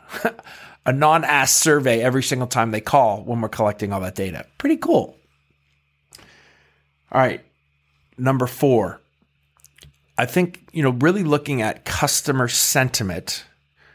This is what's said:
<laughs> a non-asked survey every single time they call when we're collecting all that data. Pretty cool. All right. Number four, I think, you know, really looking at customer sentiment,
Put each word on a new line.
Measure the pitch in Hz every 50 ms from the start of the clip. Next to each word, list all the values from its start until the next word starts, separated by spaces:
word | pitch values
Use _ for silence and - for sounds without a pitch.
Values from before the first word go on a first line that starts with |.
| _ - - - -
<laughs> | - - - - - - - - - - _ _
a | - 131
non-asked | 139 151 151 160 165 151 135 147 143 135 127 - -
survey | - 160 151 147 131 127 117 113
every | 117 131 123 135 127
single | - 143 127 123 117
time | - 127 113 113
they | 110 107
call | - - - 143 123 110 101 107 104
when | 117 120 117
we're | 113 104
collecting | - - 110 104 104 - 107 101 101
all | 95
that | 92 92 -
data. | - 98 92 82 - - - _ _
Pretty | - 285 320 320
cool. | - 339 330 143 101 - - _ _ _ _ _ _ _ _ _ _ _ _ _ _ _ _ _ _ _ - - - - _ _ _ _ _ _ _ _ _ _ _ _ _ _ _ _
All | - 131
right. | 131 117 87 - - _ _ _ _ _ _ _ _ _ _ _ _ _ _ -
Number | 123 131 135 127 127 120
four, | - - 151 139 127 110 98 98 98 - _ _ _ _ _ _ _ _ _ _ _ _ _ _ _ _ - - _ _ _ _ _ -
I | 123
think, | 123 - 180 180 175 180 - _ _
you | - 165
know, | 143 131
really | 123 120 139 165 180 208 185
looking | 151 147 143 147 - 139 123
at | 110 107 - - _
customer | - - - 156 139 - - - 147 135 131 123 120
sentiment, | - - - - - 139 131 127 - - 113 92 85 87 - - - - - - _ _ _ _ _ _ _ _